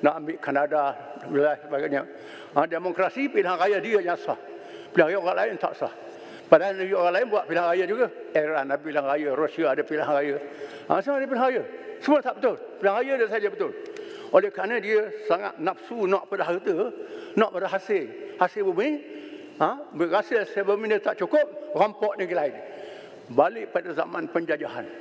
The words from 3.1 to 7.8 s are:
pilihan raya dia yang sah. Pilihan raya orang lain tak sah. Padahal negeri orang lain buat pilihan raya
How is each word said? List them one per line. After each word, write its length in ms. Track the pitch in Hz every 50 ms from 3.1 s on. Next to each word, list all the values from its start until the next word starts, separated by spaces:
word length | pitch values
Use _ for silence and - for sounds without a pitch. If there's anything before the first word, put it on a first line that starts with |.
| - 254 277 285
pilihan 260 | - 214 196 180 180 165
raya 220 | 175 202 208 190
dia 200 | 208 220 226 208
yang 180 | 175 175 175 170
sah. 180 | - - 143 - - - - - - - - - - - -
Pilihan 220 | - 160 156 180
raya 20 | 202
orang 160 | 165 175 185 180
lain 160 | 202 226 208 170
tak 120 | - - - -
sah. 160 | 147 120 - - - - - - - - - - - -
Padahal 320 | - 156 170 196 196 190
negeri 160 | 185 190 196 190
orang 160 | 175 175 175
lain 140 | 190 247 240
buat 140 | 208 208 -
pilihan 220 | - 160 165 175 170
raya 160 | 170 185